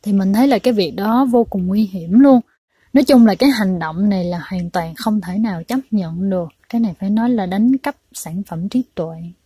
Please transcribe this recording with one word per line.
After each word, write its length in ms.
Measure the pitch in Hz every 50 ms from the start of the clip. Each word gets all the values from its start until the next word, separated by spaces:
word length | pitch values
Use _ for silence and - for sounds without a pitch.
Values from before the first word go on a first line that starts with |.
Thì 100 | _ 208
mình 200 | 196 196 190 190
thấy 160 | 196 220 262 285
là 100 | 254 202
cái 160 | - 254 233
việc 220 | 208 185 151 -
đó 300 | - 196 214 226 247 277 254
vô 140 | 233 233 226
cùng 220 | - - 196 180
nguy 220 | 180 196 214 220 190
hiểm 280 | 185 185 165 165 190 240
luôn. 200 | 277 277 262 240 - _ _ _ _ _ _ _ _ _
Nói 120 | - 269 277
chung 220 | - 285 240 233
là 80 | 214 190
cái 160 | - 254 285
hành 280 | 262 220 214 190 185 175
động 300 | 160 160 160 175 202 208
này 160 | 196 185 175
là 160 | 175 175 170 - -
hoàn 220 | 190 180 175 170
toàn 240 | - 180 165 165 160
không 260 | - - 220 214 214
thể 180 | 175 175 180 208
nào 240 | 226 220 185 165 165
chấp 140 | - 240 262 269 _
nhận 400 | 220 202 180 160 165 175 190 196
được. 180 | 190 180 170 165 _ _ _ _
Cái 120 | - 233
này 140 | 226 202 165 _
phải 100 | 190 196
nói 200 | 208 220 233 240
là 160 | 254 220 190
đánh 300 | 180 190 202 220 247 269
cắp 200 | 262 - 285 285 _ _ _
sản 300 | _ - - 160 160 190
phẩm 260 | 196 - 170 165 175 202
trí 140 | - 254 247 _ _
tuệ 220 | - 160 165 160 160 170 170 175 _ _